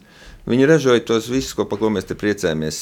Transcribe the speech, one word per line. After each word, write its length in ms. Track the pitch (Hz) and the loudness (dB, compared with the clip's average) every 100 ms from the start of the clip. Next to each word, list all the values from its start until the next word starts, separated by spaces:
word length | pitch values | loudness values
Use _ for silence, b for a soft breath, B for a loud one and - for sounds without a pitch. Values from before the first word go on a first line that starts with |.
| B B B B - | B B B B -2
Viņi 200 | 120 139 | 2 4
ražoja 320 | 160 131 120 | 4 4 2
tos 240 | 113 113 110 | 2 -2 -2
visus, 280 | 131 131 | -4 -4
ko, 100 | - 101 | -4 -4
pa 80 | 104 | -2
ko 120 | 110 | -2
mēs 140 | 101 - | -2 -6
te 80 | |
priecājamies, 640 | - 104 101 87 78 78 - | -4 -2 0 -2 -2 -4 -6